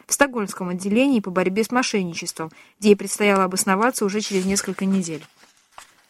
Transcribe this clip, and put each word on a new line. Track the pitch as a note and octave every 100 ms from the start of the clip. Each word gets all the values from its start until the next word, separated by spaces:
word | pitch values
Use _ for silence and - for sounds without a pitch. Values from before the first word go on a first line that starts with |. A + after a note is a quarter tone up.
| -
в |
стокгольмском | - C#4+ A#3+ G3+ - F3+
отделении | F3+ G3 G#3+ C#4 B3
по | G3+
борьбе | F#3 F#3 F#3+
с | A3
мошенничеством, | A#3+ - G#3+ F3+ D#3+ E3+ - D#3+ - - _
где | G#3
ей | G3+
предстояло | G3 - G#3 G3
обосноваться | F#3 F#3 - F#3+ A#3 C4
уже | G3+ G#3
через | G#3+ F#3+
несколько | F#3 G3 - F3+
недель. | F#3+ G3 E3+ D3+ - _ _ _ _ - - _